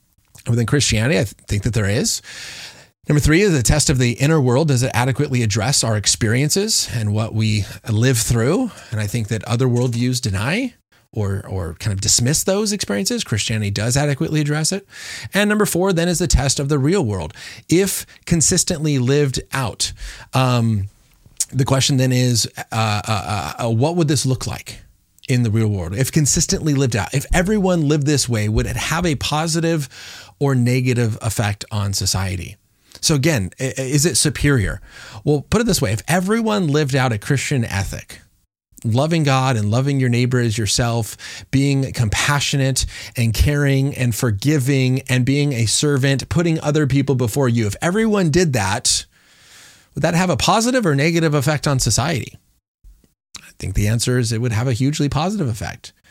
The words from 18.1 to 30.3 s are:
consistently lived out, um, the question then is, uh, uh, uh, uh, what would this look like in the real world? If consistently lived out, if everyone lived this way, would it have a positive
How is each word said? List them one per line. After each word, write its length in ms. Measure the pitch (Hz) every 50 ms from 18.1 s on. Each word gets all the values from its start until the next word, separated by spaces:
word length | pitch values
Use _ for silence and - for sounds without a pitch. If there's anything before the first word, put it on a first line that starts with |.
| - - -
consistently 760 | - 175 165 139 - 185 170 - - 180 139 156 151 147 131
lived 420 | 123 123 139 147 147 135 123 - - - -
out, 380 | 139 131 95 - - - - - - - - - - - - -
um, 540 | 127 131 127 123 120 113 113 110 101 98 101 _ _ _ _ _ _ _ - - - - -
the 140 | - 127 135
question 320 | - 135 135 123 - 143
then 140 | 127 131 127
is, 360 | 127 123 127 123 120 107 - - -
uh, 40 | - - -
uh, 300 | - 110 110 107 104 104 -
uh, 460 | - 110 95 - 78 104 98 - - - - 127
uh, 40 | 117
what 240 | 113 110 131 160 175
would 120 | 180 165
this 160 | 139 156 127 -
look 220 | 131 131 - -
like 380 | - - - - - - - - - _ _ _ _ _ _ -
in 140 | - 131 123
the 80 | 120 113
real 200 | 101 113 110 107
world? 260 | 104 95 85 82 98
If 160 | 110 131 -
consistently 640 | - 165 147 127 - - 156 - 196 160 151 156 143
lived 200 | 135 139 123 120
out, 160 | 107 90 - -
if 100 | 135 - - 143
everyone 540 | 170 180 190 220 214 185 190 180 170 151
lived 180 | 139 151 156 139
this 240 | 147 151 127 - 123
way, 200 | 117 107 107 107
would 180 | 107 120 123
it 80 | 117 117
have 280 | 120 - - 151 170 175
a 120 | 175 147
positive 720 | - - - 147 151 165 170 156 165 160 165 170 160 139 - - - - - - - - -